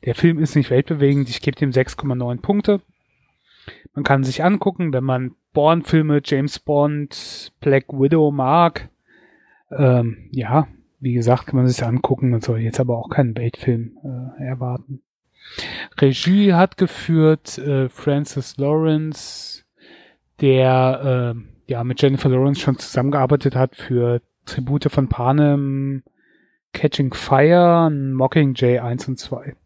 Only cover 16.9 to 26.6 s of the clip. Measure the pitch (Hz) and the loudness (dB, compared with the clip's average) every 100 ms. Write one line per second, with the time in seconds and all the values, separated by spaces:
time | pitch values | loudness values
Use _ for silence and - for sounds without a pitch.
16.9 | - - 165 156 156 - - 139 139 131 | -2 -2 2 4 2 -4 -10 -4 -2 -2
17.9 | - - 143 147 - 127 - 139 156 160 | -4 -2 -2 -2 -8 -10 -6 -2 0 0
18.9 | 156 156 147 - - - - _ _ _ | 0 -4 -10 -14 -16 -16 -18 _ _ _
19.9 | - _ _ _ _ 143 131 131 131 127 | -20 _ _ _ _ 2 4 4 4 2
20.9 | 135 139 127 120 117 - - - 123 120 | 0 -2 -2 -2 -6 -12 -20 -10 -6 -6
21.9 | 127 143 135 147 127 139 139 - 127 - | 0 2 2 2 2 2 0 -2 -2 -4
22.9 | - 131 147 131 143 143 127 131 - - | -4 -2 0 0 0 0 0 -2 -4 -4
23.9 | 123 120 120 _ _ - - 127 143 147 | 0 0 -2 _ _ -10 -8 -4 -2 0
24.9 | - 135 - 123 143 147 143 139 135 135 | 0 -2 0 0 2 2 2 -2 -4 -4
25.9 | 135 _ _ _ _ _ _ | -6 _ _ _ _ _ _